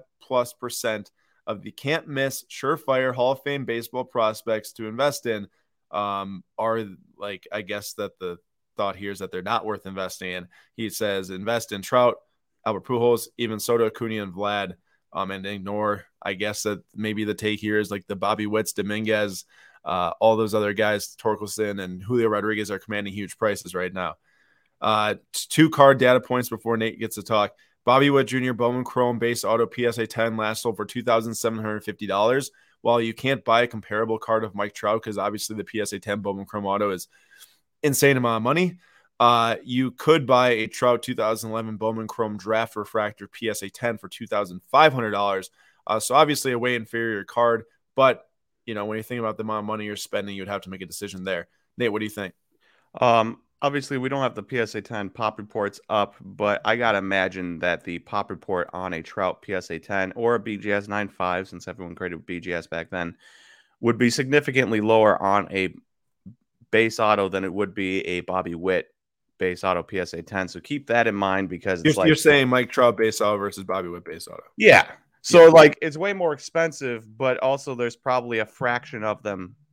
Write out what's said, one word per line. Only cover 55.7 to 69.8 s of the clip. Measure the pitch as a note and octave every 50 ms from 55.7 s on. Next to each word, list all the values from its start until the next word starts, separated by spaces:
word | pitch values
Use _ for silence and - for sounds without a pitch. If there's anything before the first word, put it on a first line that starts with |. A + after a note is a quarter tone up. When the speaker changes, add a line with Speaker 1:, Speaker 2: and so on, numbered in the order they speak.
| - - - -
Speaker 2:
up, | A2 G#2 G2+ G2+ - -
but | - F#2+ F#2+ - G#2 G#2 G2+ - -
I | G#2+ A2+
gotta | A#2+ A#2+ A2+ G#2
imagine | G2 G2 F#2+ G2 F#2+ F#2 F#2 F#2 F#2+ F2+ F2 E2+ D#2
that | F2 F2+ E2+ D#2+ -
the | F#2 F2 E2+
pop | - - G#2+ G2+ G2 -
report | F#2+ - - - F#2+ F2+ - -
on | - F2+ F#2 F#2 E2+
a | D#2+
Trout | D#2+ - - G#2 F#2+ F2+ - -
P | - -
S | F#2+ F#2 - -
A | E2+ D#2+
ten | - - G2+ G2 F#2+ F#2 -
or | A#2+ A2+ A#2 A#2+
a | A2
B | G#2 A2+ G#2
G | F#2+ F#2+ G#2
S | G2+ G2+ G2+ G#2
nine | G2+ G#2 G2+ F#2+
five, | - - F#2 F2+ F2+ F#2 F#2+
since | - F2+ F2+ - F#2+
everyone | - G2 F2+ E2+ E2+
graded | - F#2 F2 E2+ D#2+ -
B | - F2+ F2
G | D#2+ F2+ F2
S | E2+ -
back | - D#2+ E2+ E2 -
then, | G2 F2+ E2+ E2+ E2 - _ - - - _ - - _ _ _ _ _
would | A2+ A#2 A2+ G#2
be | B2 A#2
significantly | - D3+ C3+ C3 C#3+ D3 C#3 C#3+ B2+ C3 B2+ F#2+ A2+ G#2+
lower | G#2 A2 A2+ A2 A2 G#2 - -
on | F#2+ G2 G2 G2+ E2+ -
a | F#2 F#2+ F#2+ E2+ - - _ _ _ _ _ _ _ _ _ G2 A#2+ _ _ _ _ _ _ _
base | - A2 A2+ A2+ - -
auto | A2 G#2+ G#2 G2+ G2 F#2
than | G2 F#2+ F#2+
it | F#2
would | F2+ G2+ G2+ F#2 -
be | G#2 F#2+ F#2 F#2+ F#2 -
a | F2 F2+ F2
Bobby | - - F#2 F#2 F2 F2 E2+
Witt | D#2+ F2+ F#2 F#2 E2+ - - _ _ _ _ _ _ _ _ _
base | - F#2 F#2 F2+ -
auto | G2 F#2+ F2+ F2